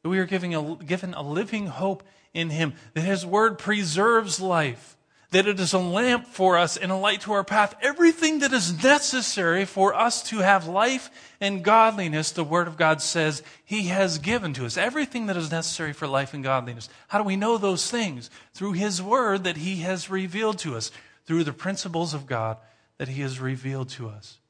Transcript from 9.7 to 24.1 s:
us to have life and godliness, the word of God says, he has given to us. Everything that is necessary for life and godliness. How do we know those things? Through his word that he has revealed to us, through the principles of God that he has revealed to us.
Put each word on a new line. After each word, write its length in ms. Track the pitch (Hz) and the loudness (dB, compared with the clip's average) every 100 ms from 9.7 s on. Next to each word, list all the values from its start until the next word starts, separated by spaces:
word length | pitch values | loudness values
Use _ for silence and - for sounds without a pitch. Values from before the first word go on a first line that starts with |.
| 190 190 | 2 2
us 280 | - 233 226 | 4 2 0
to 160 | - 220 | -6 0
have 280 | 185 196 165 | 4 4 2
life 420 | 185 233 262 - - - _ | 0 2 0 -8 -20 -20 _
and 240 | 202 196 | -2 0
godliness, 680 | 175 220 220 208 175 151 156 | 4 6 6 4 -2 -2 -2
the 120 | - | -4
word 240 | 151 165 170 | 0 0 0
of 80 | 160 | 2
God 260 | 160 151 | 2 2
says, 420 | - 170 156 143 - - | 0 0 0 -2 -10 -20
he 200 | _ 214 | _ -4
has 340 | 180 190 190 156 | 0 0 0 0
given 360 | 147 233 180 | -2 -2 -2
to 120 | 131 120 | -6 -6
us. 100 | 185 | -2
Everything 520 | 214 285 294 247 214 | -2 -2 -4 -4 -4
that 100 | 175 | -4
is 140 | 156 | -2
necessary 420 | 165 165 - 156 | -4 -4 -6 -6
for 120 | 143 151 | -6 -2
life 280 | 135 135 | -2 -2
and 100 | 147 | -6
godliness. 460 | 131 131 123 117 - - _ | -2 -2 -2 -12 -14 -20 _
How 100 | 202 | -2
do 60 | |
we 140 | 208 196 | 0 0
know 200 | 208 233 | 0 0
those 320 | 202 180 - | 0 0 -2
things? 400 | 240 208 127 117 - - | -2 -4 -6 -14 -20 -20
Through 200 | - 196 | -10 -4
his 280 | 175 208 180 | -2 -2 -2
word 440 | 185 254 226 196 180 | 0 2 2 0 -2
that 120 | 165 | -4
he 200 | 170 190 | -6 -4
has 320 | 175 185 - | -4 -6 -4
revealed 500 | 190 190 190 220 208 | -4 -4 -2 -2 -2
to 160 | 165 117 | -6 -6
us, 160 | - - - _ - | -8 -12 -20 _ -2
through 180 | 160 | 0
the 80 | 151 | 0
principles 640 | 139 185 196 190 165 170 | -2 -6 -6 -6 -4 -4
of 120 | 147 135 | -6 -4
God 300 | 120 110 113 _ _ _ _ | -4 -4 -6 _ _ _ _
that 120 | 131 | -8
he 120 | 135 | -6
has 200 | 139 131 | -6 -4
revealed 480 | 131 131 131 135 127 | -6 -6 -6 -6 -8
to 180 | - | -10
us. 300 | 113 | -12